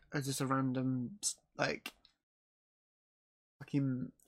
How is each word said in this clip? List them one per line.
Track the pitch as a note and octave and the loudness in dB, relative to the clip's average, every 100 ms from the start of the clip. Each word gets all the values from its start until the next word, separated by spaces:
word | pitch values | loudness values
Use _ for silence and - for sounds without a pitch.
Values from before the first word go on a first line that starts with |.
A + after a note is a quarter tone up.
| - | -6
uh, | D3 | -4
just | C#3 C3+ | -2 -2
a | C3 | 2
random, | C3+ C3 B2+ C3 B2+ A#2+ G3+ | 2 2 2 2 0 -2 -4
s-, | - - _ - | -4 -4 _ -2
like, | C#3 - - - - _ _ _ _ _ _ _ _ _ _ _ _ _ _ _ | 0 0 -8 -16 -20 _ _ _ _ _ _ _ _ _ _ _ _ _ _ _
fucking | - C#3+ C3+ B2+ - - | -2 2 2 0 -6 -12